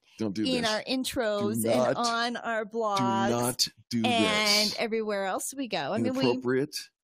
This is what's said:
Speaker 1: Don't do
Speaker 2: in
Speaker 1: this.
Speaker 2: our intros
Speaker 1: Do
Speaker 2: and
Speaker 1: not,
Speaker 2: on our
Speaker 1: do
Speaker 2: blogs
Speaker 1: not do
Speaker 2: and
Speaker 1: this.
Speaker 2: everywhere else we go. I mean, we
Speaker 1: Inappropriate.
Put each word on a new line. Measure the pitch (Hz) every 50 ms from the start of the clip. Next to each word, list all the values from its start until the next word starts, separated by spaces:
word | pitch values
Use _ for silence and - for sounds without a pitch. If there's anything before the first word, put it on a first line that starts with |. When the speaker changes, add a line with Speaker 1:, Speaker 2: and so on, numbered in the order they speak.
| _ _ _ -
Speaker 1:
Don't | 220 214 190
do | 214 220
Speaker 2:
in | 254 254 247 233
Speaker 1:
this. | 220
Speaker 2:
our | 214 208 -
intros | - 254 262 254 - - 277 240 214 208 208 202 202 220 226 214
Speaker 1:
Do | 226
Speaker 2:
and | 233 247 247 240 -
Speaker 1:
not, |
Speaker 2:
on | - 240 233 233 233 233 240 240
our | 226 - 226 226 220 226
Speaker 1:
do | 208 220 233
Speaker 2:
blogs | 226 214 202 196 - 240 226 226 233 233
Speaker 1:
not | 233 120 - - - - - - - - - -
do | - 117 113
Speaker 2:
and | - - - 220 220 214 214 214 208 208 208 214 208
Speaker 1:
this. | - -
Speaker 2:
everywhere | - 233 220 226 220 208 208 196 196
else | 190 190 262 - - -
we | 269 277
go. | 214 196 170 143 139 160
I | -
mean, | - - 262
we | 262 269
Speaker 1:
Inappropriate. | 123 123 127 123 120 131 127 143 - - - - - _ _